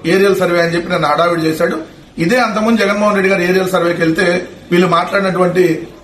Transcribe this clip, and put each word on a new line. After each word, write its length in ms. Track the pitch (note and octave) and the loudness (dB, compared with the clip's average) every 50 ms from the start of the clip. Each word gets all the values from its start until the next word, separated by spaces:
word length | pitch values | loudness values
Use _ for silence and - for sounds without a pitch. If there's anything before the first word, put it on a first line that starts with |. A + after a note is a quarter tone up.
| - | -2
ఏరియల్ 300 | E3 F3+ F#3+ G3 G3+ F#3 | 0 2 2 4 2 2
సర్వే 240 | F#3 F#3 F3 F3 F3 | 2 0 0 2 0
అని 160 | E3+ E3+ E3 | 0 0 -2
చెప్పి 160 | E3+ - F3 F3+ | -2 -4 -2 -4
నన్ను 160 | E3+ D#3 D3 | -2 0 0
హడావిడి 340 | D3 D#3+ E3+ F3 E3+ E3 D#3 | 0 2 2 0 0 0 0
చేశాడు. 580 | D#3+ D#3 - - F#3+ - D#4+ - - - - - - - - | -2 0 0 -2 -2 -2 -4 -8 -12 -16 -20 -20 -14 -8 -4
ఇదే 180 | E3 F3 A#3+ | -2 0 2
అంతకుముందు 440 | B3+ A#3+ G#3+ G3+ G#3+ G#3+ A3+ A#3 G#3+ | 2 0 0 -2 -2 0 0 2 2
జగన్మోహన్ 340 | G3+ G3 G#3 G#3 G#3 G#3 G3+ | 2 0 0 0 0 0 0
రెడ్డి 160 | G3 F#3+ F#3+ | 2 0 0
గారు 120 | G3 F3+ F3 | 0 0 0
ఏరియల్ 280 | F3+ F#3 F#3+ F#3 F3+ | 0 0 0 0 0
సర్వేకి 300 | F#3 F3 E3+ F3 E3+ E3+ | -2 -2 0 0 -2 0
వెళ్తే 480 | E3 D#3+ D#3+ D#3+ F#3 F3 F3 F3+ - - - - - - F3 | 0 0 0 0 0 0 0 -2 -4 -8 -14 -16 -8 -2 0
వీళ్ళు 160 | F3 F#3 E3+ | 2 2 2
మాట్లాడినటువంటి 1000 | E3+ - - - G3+ G3+ F#3+ F#3 F3 F3+ F3+ F3 E3 F#3 F3+ D#3+ D#3 - - - - - | 2 0 0 0 -2 -2 -2 0 0 0 0 0 2 2 2 2 0 -2 -6 -12 -16 -14